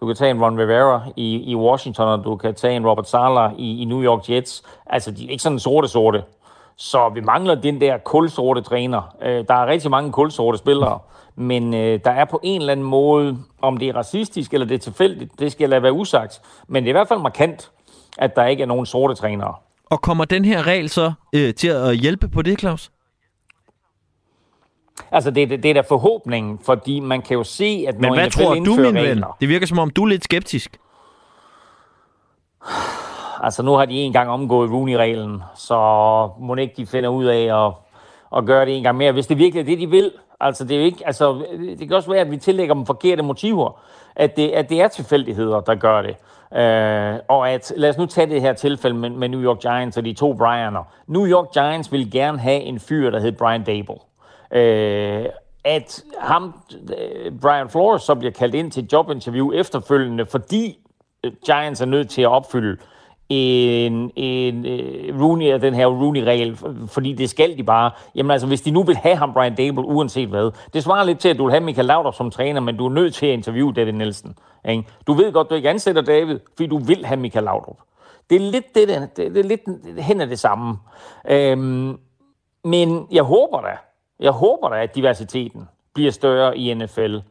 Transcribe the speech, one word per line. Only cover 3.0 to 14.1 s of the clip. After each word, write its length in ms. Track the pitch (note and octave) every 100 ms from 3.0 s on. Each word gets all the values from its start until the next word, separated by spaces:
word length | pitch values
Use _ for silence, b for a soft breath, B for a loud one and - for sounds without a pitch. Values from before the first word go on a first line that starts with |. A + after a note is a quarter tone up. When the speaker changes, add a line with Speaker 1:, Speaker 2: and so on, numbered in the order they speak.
| G#2
Speaker 1:
Saleh 420 | B2 B2+ B2+ A2 G#2
i, 240 | A#2+ A2+
i 40 | A#2
New 180 | B2+
York 260 | B2 A#2 -
Jets. 340 | B2 B2+ - - B B
Altså, 260 | B2+ A2+
de 140 | G2+ B2
er 40 |
ikke 140 | C3+
sådan 160 | D#3+ C#3
sorte, 280 | B2+ C#3+ C#3
sorte. 360 | A#2+ A2 G#2 G2 _ b b b b
Så 320 | - C3+ A#2
vi 120 | A2
mangler 340 | A2 C3+ F#3+ D3+
den 260 | C#3+ C#3+
der 160 | C#3 B2
kulsorte 640 | - D3+ E3 D3+ B2+ B2
træner. 540 | G#2+ B2 B2 A#2+ F2+ -
Øh, 240 | B2+ A#2+ G#2+
der 60 |
er 140 | B2+ B2
rigtig 240 | E3 D3+
mange 200 | C3+ D3
kulsorte 460 | B2+ D3+ D3+ A#2 A2
spillere, 420 | - C#3 C3 A2 - b b -
men, 380 | B2 B2 A#2
øh, 260 | A#2 A2 A2
der 80 | B2
er 140 | B2 D3+
på 140 | D#3+
en 180 | F#3 G3
eller 100 | C#3+
anden 140 | C#3 C3+
måde, 520 | C3+ C#3+ D3+ C#3+ B2+ B2+ -
om 160 | C3+ B2+
det 120 | C3
er 60 | A#2+
racistisk 580 | A2+